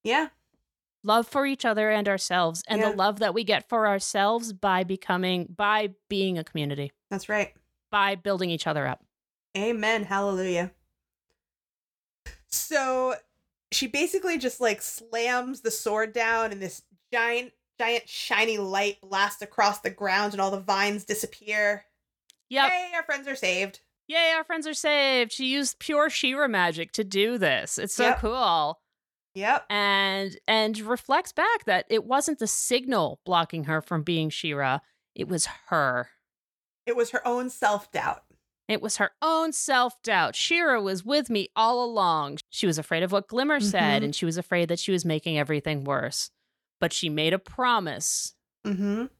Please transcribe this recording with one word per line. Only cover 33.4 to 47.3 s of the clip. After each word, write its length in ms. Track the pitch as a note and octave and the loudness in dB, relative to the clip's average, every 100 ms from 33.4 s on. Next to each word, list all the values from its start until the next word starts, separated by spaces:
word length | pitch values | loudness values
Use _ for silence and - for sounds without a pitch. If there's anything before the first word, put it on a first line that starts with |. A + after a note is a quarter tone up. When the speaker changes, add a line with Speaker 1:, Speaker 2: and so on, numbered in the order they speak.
| E3 E3 | 0 -4
Speaker 2:
her 160 | C#3+ D#3+ | -2 -2
from 220 | - E3+ | -2 -4
being 260 | D3+ E3 D#3 | 0 0 0
She-Ra. 500 | - E3 C#3+ C#3 C3 _ _ _ | -4 -4 -2 0 -2 _ _ _
It 140 | - - | -10 -4
was 180 | F3 - - - | -2 -4 -6 -2
her. 420 | E3 C#3 B2 B2 _ _ _ _ _ _ _ - | 0 2 0 -6 _ _ _ _ _ _ _ -4
Speaker 1:
It 100 | A#3+ | 0
was 140 | A#3 | 0
her 140 | B3+ B3 | 0 0
own 240 | A#3+ B3+ | -2 -4
self-doubt. 760 | - G#3+ G#3 - - D3+ - _ _ _ _ - | 0 0 0 -2 -4 -4 -6 _ _ _ _ -4
Speaker 2:
It 100 | G#3+ | -4
was 160 | G#3+ - | -2 0
her 140 | G3+ _ | -2 _
own 320 | D#4 D#4+ D#4+ | 0 2 0
self-doubt. 840 | - - B3+ B3 - - G3 D3 | -2 2 2 2 -2 0 2 2
"Shira 460 | - - E4+ E4 A#3+ | 0 0 2 4 2
was 240 | G3 F#3+ | 0 -4
with 240 | G#3 D4 B3 | 0 0 2
me 200 | G#3+ F#3 | -2 -2
all 300 | - A3+ B3 | 2 2 2
along. 540 | A#3+ A3 F3+ D#3+ C#3+ D3 - | 0 2 2 2 0 -8 -12
She 180 | - G3 | 0 0
was 120 | D#3 | 0
afraid 240 | D3+ E3 | 0 0
of 100 | F3+ | 2
what 160 | G3+ G3+ | 0 0
Glimmer 320 | A#3 C#4+ D4 | -2 0 2
said, 360 | G#3 F#3+ D#3 C#3 | 2 2 2 2
Speaker 1:
Mm-hmm. 80 | |
Speaker 2:
and 100 | C#3+ | 0
she 100 | D3 | -2
was 140 | E3+ E3 | -2 -4
afraid 300 | F3 F3+ E3+ | 0 0 2
that 100 | E3+ | -2
she 140 | - | 0
was 120 | F#3 | 0
making 320 | E3+ D#3 E3+ D3+ | 2 -2 0 0
everything 460 | C#3+ D3+ D#3 D3+ | 0 0 -2 -4
worse. 460 | C3+ C3+ B2+ - - _ _ _ _ _ | -2 -2 -2 -6 -8 _ _ _ _ _
But 120 | E3+ | -2
she 140 | - E3+ | 0 -2
made 240 | D3+ D#3 | 0 2